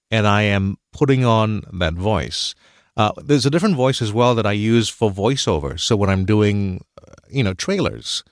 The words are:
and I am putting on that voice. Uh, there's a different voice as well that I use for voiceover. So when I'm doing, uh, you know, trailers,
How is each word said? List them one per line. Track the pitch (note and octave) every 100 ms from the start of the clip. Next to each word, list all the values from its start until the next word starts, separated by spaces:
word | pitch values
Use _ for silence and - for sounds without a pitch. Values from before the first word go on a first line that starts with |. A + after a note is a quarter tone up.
| -
and | A2 G#2
I | G#2
am | G#2 G2+ G2 G2 _
putting | - C#3 C3 B2
on | A2 A2 G#2+ -
that | F2+ E2+
voice. | E2+ G2 G2 B1 - - - _ _ _ -
Uh, | G#2+ -
there's | C3+ C#3+
a | C3+
different | D#3+ G#3+ D3+
voice | B2+ C3
as | A2
well | G#2+ A#2+
that | A2+ G#2
I |
use | G#2 G#2+ A#2 G#2+
for | - A2
voiceover. | F#2+ G#2+ C#3 - E2 C#2+ C#2+
So | -
when | G#2+ G2
I'm | F#2+
doing, | F#2+ G#2+ G#2 G2+ G2 F#2+ - -
uh, | - - -
you | C#3
know, | G2+
trailers, | F#2 - G3 C3 A1+ - - -